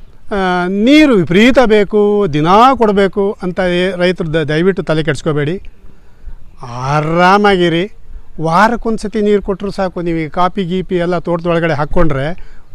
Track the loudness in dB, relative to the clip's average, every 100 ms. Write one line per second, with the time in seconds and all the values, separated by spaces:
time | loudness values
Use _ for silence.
0 | -18 -16 -8 -4 -2 -2 -2 0 4 6
1 | 6 4 4 4 4 6 4 4 2 2
2 | 2 2 0 0 2 6 6 4 2 2
3 | 0 0 -4 -4 -6 -2 -2 0 -2 0
4 | -2 0 -2 -2 -2 0 0 0 -2 -2
5 | 0 -2 -2 -2 -2 -4 -10 -16 -18 -18
6 | -20 -16 -14 -14 -14 -16 -14 -8 -4 -2
7 | 0 2 4 4 4 2 2 0 -4 -8
8 | -14 -14 -12 -6 -2 2 2 0 -4 -4
9 | -4 -2 0 0 0 -6 -6 -4 -4 -4
10 | -4 -4 -4 -2 -2 0 -4 -4 -2 -2
11 | -2 -2 -2 -4 -2 0 0 -2 -2 2
12 | 2 2 -2 -6 -8 -12 -10